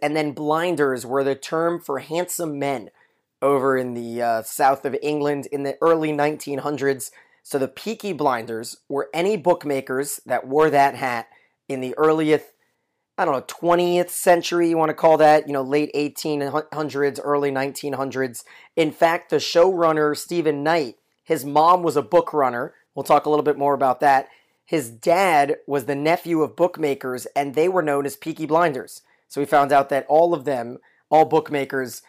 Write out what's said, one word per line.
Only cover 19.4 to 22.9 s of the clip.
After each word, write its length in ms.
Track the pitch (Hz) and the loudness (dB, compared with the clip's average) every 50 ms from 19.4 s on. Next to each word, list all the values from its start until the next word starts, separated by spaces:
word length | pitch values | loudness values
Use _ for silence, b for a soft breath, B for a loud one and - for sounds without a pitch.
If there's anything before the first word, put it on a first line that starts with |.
| - - - 170 170 185 190 175 170 160 156 156 151 151 147 | -2 0 4 4 4 4 4 2 2 2 2 2 0 0 -2
Stephen 480 | - - - 180 175 160 156 147 143 143 | -4 -6 -6 -4 -2 0 0 0 0 0
Knight, 320 | 156 165 170 147 117 - _ _ _ _ _ _ | 0 0 0 -2 -4 -8 _ _ _ _ _ _
his 220 | - 165 151 123 | -4 -4 -4 -4
mom 400 | 139 143 151 160 165 180 185 170 | -2 2 4 4 6 4 4 2
was 120 | 165 131 | 0 0
a 60 | 147 131 | 0 0
book 300 | 110 - 170 170 170 - | 2 2 2 2 2 0
runner. 420 | 151 139 127 120 120 131 165 b b b b | 0 0 0 0 -4 -6 -8 b b b b